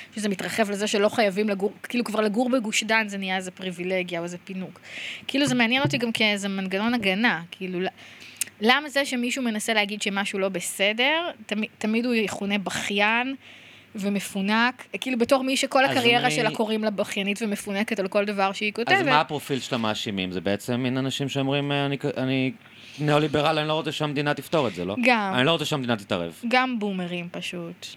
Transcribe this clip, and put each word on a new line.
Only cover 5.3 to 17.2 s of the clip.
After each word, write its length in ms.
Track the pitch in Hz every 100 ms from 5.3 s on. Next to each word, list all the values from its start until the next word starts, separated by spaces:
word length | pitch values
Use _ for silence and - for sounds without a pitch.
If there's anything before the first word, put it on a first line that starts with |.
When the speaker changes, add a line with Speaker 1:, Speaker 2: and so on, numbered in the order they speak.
| 269 285
Speaker 1:
זה 100 | 247
מעניין 260 | 226 262
אותי 140 | 285 269
גם 140 | 233
כאיזה 360 | 226 214 202 196
מנגנון 440 | 196 190 190 226
הגנה, 480 | 240 196 190 233 165 170
כאילו, 280 | - 185 180
ל-, 80 | 185 - - - - - - -
למה 280 | 220 269 302
זה 160 | 277 285
שמישהו 380 | 247 240 269
מנסה 300 | 240 214 -
להגיד 280 | 220 202 214
שמשהו 380 | 208 196 202 196
לא 100 | 196
בסדר, 800 | 180 - - 202 220 269 320 349 - -
תמי-, 220 | 214 214 -
תמיד 280 | 214 226 247
הוא 80 |
יכונה 440 | 233 196 - 202 202
בכיין 800 | 175 - - 202 208 233 254 269 - - - - - 214
ומפונק, 880 | 202 202 - 196 196 220 240 254 - 196
כאילו, 160 | 254 247
בתור 260 | 233 269
מי 140 | 262 262
שכל 280 | 269 269 277
Speaker 2:
אז 60 | 262
Speaker 1:
הקריירה 280 | 233 240 247
Speaker 2:
אני 40 | 254
Speaker 1:
שלה 160 | 220
קוראים 320 | - 220 220
לה 60 | 214
בכיינית 520 | 202 208 208